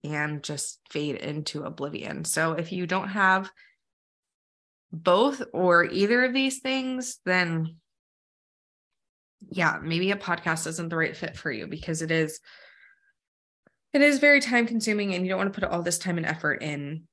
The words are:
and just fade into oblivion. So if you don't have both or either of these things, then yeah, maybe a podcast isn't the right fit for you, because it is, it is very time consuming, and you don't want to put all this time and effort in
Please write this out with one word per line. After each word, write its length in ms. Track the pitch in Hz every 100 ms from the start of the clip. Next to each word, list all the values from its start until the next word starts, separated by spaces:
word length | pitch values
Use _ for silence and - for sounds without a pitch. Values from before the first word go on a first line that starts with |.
and 400 | 147 151 151 151
just 380 | - 147 - - _
fade 260 | 151 147 135
into 480 | - 151 147 147
oblivion. 640 | 139 165 143 - - - 160
So 280 | - 160
if 200 | 160 165
you 120 | 185 180
don't 220 | 185 196
have 420 | 202 190 190 190 _ - _ _ _ _ _ _ _ _ _ _ _ _
both 500 | 165 165 180 262 269 233
or 320 | - 180 170 175
either 400 | - 202 240 254
of 80 |
these 260 | 254 269 262
things, 600 | 262 262 262 254 247 - -
then 520 | 180 175 165 160 - _ _ _ _ _ _ _ _ _ _ _ _ _ _ _ _ -
yeah, 300 | 185 165 147
maybe 300 | 147 165 185
a 60 | 196
podcast 500 | 190 170 - 160 160
isn't 220 | 160 170
the 80 | 165
right 180 | 160 -
fit 220 | - -
for 140 | 160
you, 160 | 110 -
because 340 | 160 - 160
it 100 | 160
is, 300 | 160 156 - _ - - - - _ _ _ _ _ _ _ _ _ _
it 80 | 285
is 180 | 285 277
very 220 | 285 285
time 260 | 233 240 233
consuming, 460 | 233 220 208 202 180
and 80 |
you 60 | 185
don't 100 | 190
want 140 | 196
to 60 | 196
put 100 | 185
all 120 | 175
this 180 | 170 170
time 180 | 190 170
and 80 | 151
effort 360 | 160 151 -
in 420 | 151 147 143 160 165